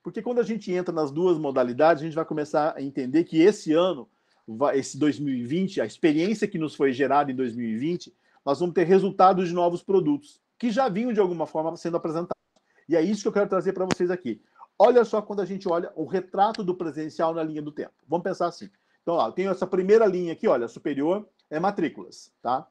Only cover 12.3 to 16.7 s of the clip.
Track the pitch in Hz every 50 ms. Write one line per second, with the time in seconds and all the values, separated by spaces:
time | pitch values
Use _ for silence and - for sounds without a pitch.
12.3 | - _ _ _ _ _ _ _ _ _ _ - 160 165 160 190 220 202 - 226
13.3 | - 202 202 190 190 185 156 190 185 185 185 185 175 - 180 175 185 180 - 123
14.3 | 107 - _ _ _ _ - _ _ _ 190 233 254 247 226 220 - 220 208 -
15.3 | 214 202 190 170 196 190 196 185 165 170 180 - - 160 160 139 165 190 180 -
16.3 | - 196 196 214 220 - 208 175